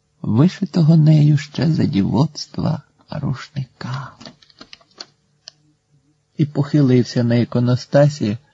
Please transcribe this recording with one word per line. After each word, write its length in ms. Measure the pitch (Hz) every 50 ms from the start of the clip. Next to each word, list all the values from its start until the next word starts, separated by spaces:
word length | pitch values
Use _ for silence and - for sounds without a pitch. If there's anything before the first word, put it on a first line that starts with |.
| _ _ _ _
вишитого 760 | - - 104 113 151 185 - - 196 - - 180 160 147 170
нею 420 | 160 151 151 156 151 147 147 151 143
ще 340 | - - - - - 165
за 120 | 156 - 107
дівоцтва 1000 | 101 - 98 95 90 92 107 147 160 - - - - - - - - 156 156 - _ _ _ _ _
рушника. 1000 | - - - 143 131 - - - - 139 131 - _ - - 123 131 135 131 123 - - - - - _ _ _ _ - - _ - - _ _ _ - - _ _ _ _ _ _ _ _ - - _ _ _ _ _ _ _ _ _ _ _ _ _ _ _ _
І 100 | - 156
похилився 800 | 147 - 151 143 - - 151 143 127 127 123 120 - - 127 120
на 100 | 120 117
іконостасі, 1040 | 120 113 - - 123 123 120 123 120 - - - 143 147 147 147 - - 107 104 - _ _